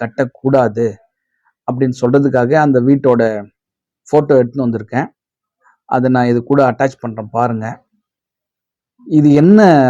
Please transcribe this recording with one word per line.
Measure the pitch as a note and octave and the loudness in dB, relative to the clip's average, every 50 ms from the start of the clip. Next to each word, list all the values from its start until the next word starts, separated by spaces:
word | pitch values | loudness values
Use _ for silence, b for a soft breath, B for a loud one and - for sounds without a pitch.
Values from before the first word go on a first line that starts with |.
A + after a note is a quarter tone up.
கட்டக்கூடாது | A#2+ A2+ - - C3+ B2 - _ - C3+ C#3 C3+ B2 A2 G2+ A2+ A#2 A2 G2 - _ _ _ _ _ _ _ _ _ _ _ _ _ - | -10 -8 -6 -6 -6 -6 -8 _ -2 0 2 2 2 0 -2 -4 -4 -6 -6 -10 _ _ _ _ _ _ _ _ _ _ _ _ _ -10
அப்படின்னு | B2 B2 C3+ B2+ B2 - | -6 -4 -4 -4 -2 -2
சொல்றதுக்காக | B2+ B2 B2+ C#3+ C#3 C#3 B2 B2+ A#2+ B2 D3+ | -2 0 0 0 0 0 0 0 0 0 0
அந்த | D#3 D3+ C#3+ C3+ B2 | 0 2 2 0 2
வீட்டோட | A#2+ C3+ C#3+ C#3 C3 C3 A#2+ A#2 A#2 A2 A2 G#2 G2+ G2+ _ _ _ _ _ _ _ _ _ _ | 2 2 0 2 2 0 2 2 0 -2 -4 -6 -12 -16 _ _ _ _ _ _ _ _ _ _
போட்டோ | _ - - D3+ D3 C#3+ D3 C3 B2 | _ -2 0 0 2 2 2 2 0
எடுத்துன்னு | A#2+ B2 | 0 -4
வந்திருக்கேன். | C#3 C3 A#2+ A2+ G#2+ A2 - - B2+ E3 - _ _ _ _ _ _ _ _ _ _ _ _ _ _ _ | -6 -4 -4 -6 -6 -8 -8 -8 -8 -8 -8 _ _ _ _ _ _ _ _ _ _ _ _ _ _ _
அதை | - - B2+ B2 B2+ | -6 -4 -2 0 0
நான் | B2+ B2+ B2 | 0 0 0
இது | A#2+ A#2+ A#2+ A#2+ | 0 -2 -2 -2
கூட | - C#3+ C#3+ C3+ B2 | 0 0 2 2 0
அட்டாச் | A#2 - C3+ C3 B2+ _ | 0 -2 -4 -6 -6 _
பண்றேன் | - A#2 A2 A2+ G#2+ G#2+ | -14 -12 -12 -12 -14 -8
பாருங்க. | - A2+ A#2+ A#2+ A#2 A2 A2 A2+ - - _ _ _ _ _ _ _ _ _ _ _ _ _ _ _ _ _ _ _ _ _ _ _ _ _ | -4 -4 -4 -2 -4 -6 -8 -12 -14 -16 _ _ _ _ _ _ _ _ _ _ _ _ _ _ _ _ _ _ _ _ _ _ _ _ _
இது | - D#3+ D3+ D3 D3 | -2 0 2 2 4
என்ன | C#3+ D3 D#3 F3+ G#3 G#3+ G#3+ F#3 D#3+ C#3+ C3 | 4 4 4 6 6 6 6 4 4 4 2